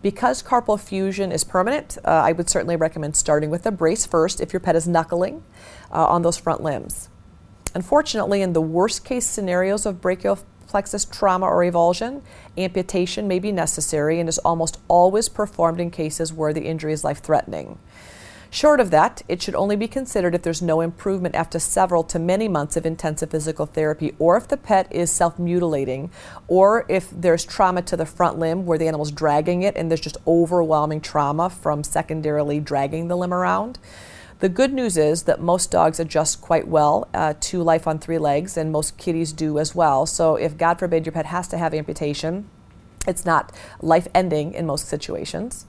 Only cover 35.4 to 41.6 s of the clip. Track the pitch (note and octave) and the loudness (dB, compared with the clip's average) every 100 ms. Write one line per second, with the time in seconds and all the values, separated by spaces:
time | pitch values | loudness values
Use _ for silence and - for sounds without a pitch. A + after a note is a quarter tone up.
35.4 | E3+ F3+ - F3+ D#3+ D#3+ D#3+ D#3 D#3 - | 2 0 2 4 4 2 -2 0 0 -4
36.4 | - E3 - D#3+ D3 F3 A#3+ - D#3 D3+ | 0 0 2 4 4 2 0 -2 -2 -2
37.4 | - F3+ E3 D#3+ E3 D#3 - E3 D3+ C#3+ | -4 0 2 2 2 -4 -2 0 2 0
38.4 | F#3 - D#3 D#3 D#3 - - E3 D#3+ D#3 | -2 -4 -2 -2 -4 -6 -4 -2 -2 -2
39.4 | D#3 D3 D3+ F3 D#3+ C3+ D#3+ - E3 D#3 | -2 0 -2 2 2 4 0 2 2 2
40.4 | C#3+ D3+ E3 F3 F3+ E3 D#3+ D#3+ D3+ F3 | 0 0 0 2 0 0 -2 -6 -4 -6
41.4 | F3+ E3+ | -4 -2